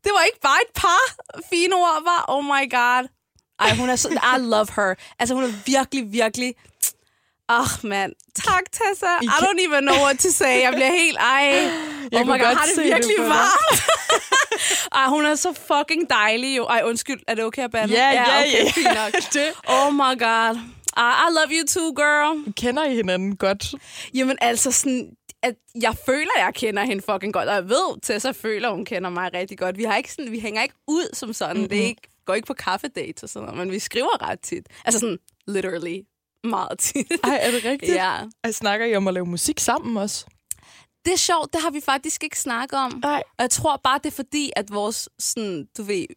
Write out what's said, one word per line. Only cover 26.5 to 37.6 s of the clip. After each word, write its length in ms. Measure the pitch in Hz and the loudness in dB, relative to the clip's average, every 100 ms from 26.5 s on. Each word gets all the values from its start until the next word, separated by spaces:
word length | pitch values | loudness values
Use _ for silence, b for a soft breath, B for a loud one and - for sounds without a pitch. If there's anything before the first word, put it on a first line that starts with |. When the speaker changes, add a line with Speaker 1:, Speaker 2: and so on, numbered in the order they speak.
Speaker 1:
kender 300 | - 226 202 | 0 -4 -2
hende 200 | 233 196 - | -2 -2 -4
fucking 220 | 196 196 | -4 -2
godt. 140 | 190 127 | -4 0
Og 60 | |
jeg 140 | 202 180 | -2 0
ved, 320 | 262 370 - | 0 0 -4
Tessa 300 | - 208 262 | -6 -4 -4
føler, 380 | - 220 214 233 | -4 -6 -4 -4
hun 160 | 190 | -6
kender 240 | 202 190 180 | -6 -6 -6
mig 240 | 175 180 | -4 -6
rigtig 240 | 180 190 196 | -6 -8 -6
godt. 200 | 185 190 | -6 -4
Vi 60 | |
har 140 | 220 302 | -2 -2
ikke 140 | - | -4
sådan, 200 | - 254 | -12 -10
vi 80 | 220 | -8
hænger 220 | 214 214 | -6 -4
ikke 120 | 254 _ - | -4 _ -4
ud 220 | 311 349 | -2 -2
som 200 | - 226 | -8 -10
sådan. 220 | 226 160 185 | -8 -6 -4
Speaker 2:
Mm-mm. 120 | 190 | -2
Speaker 1:
Det 120 | 202 | -2
er 40 | |
ikke, 160 | 233 233 - _ | -2 -4 -18 _
går 80 | - | -4
ikke 140 | 196 - | -4 -4
på 60 | |
kaffedates 680 | 277 - 190 285 - - - | -6 -4 -4 -6 -8 -10 -12
og 60 | - | -14
sådan 160 | - 113 | -12 -12
noget, 80 | 117 | -8
men 140 | 185 | -8
vi 80 | 196 | -6
skriver 500 | - 240 294 466 - | -6 -4 -2 -2 -4
ret 100 | 185 | -8
tit. 280 | - - - B | -8 -12 -12 B
Altså 140 | - 226 | -2 0
sådan, 180 | 233 175 _ _ - | 0 -6 _ _ -6
literally, 520 | 202 185 165 170 180 202 _ _ _ | -4 -4 -6 -8 -10 -14 _ _ _
meget 360 | 226 196 - - | -4 -4 -4 -4
tit. 320 | - 277 - 339 | -4 -2 -4 -2
Speaker 2:
Ej, 160 | 247 269 | 0 2
er 100 | - | 0
det 140 | 240 | 0